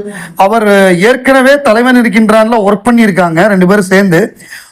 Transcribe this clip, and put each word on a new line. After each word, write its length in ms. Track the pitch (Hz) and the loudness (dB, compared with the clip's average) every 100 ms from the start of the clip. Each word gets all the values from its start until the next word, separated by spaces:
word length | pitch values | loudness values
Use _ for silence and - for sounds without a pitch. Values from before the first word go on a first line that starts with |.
| 202 196 175 - | -12 -14 -10 -2
அவர் 600 | 190 226 208 202 190 175 | 0 0 0 2 2 2
ஏற்கனவே 640 | 208 254 254 269 254 285 | 0 0 0 0 2 0
தலைவன் 440 | 277 214 247 247 | 0 0 0 0
இருக்கின்றான்ல 540 | 226 196 220 220 220 240 | 0 0 2 2 0 0
ஒர்க் 300 | 196 208 - | -2 -2 0
பண்ணியிருக்காங்க 560 | 233 220 170 175 165 208 | 0 0 0 -2 0 0
ரெண்டு 200 | 190 180 | 0 0
பேரும் 180 | 208 | 0
சேர்ந்து. 520 | 185 190 196 165 226 - - - - | 0 0 0 0 -2 -8 -20 -20 -12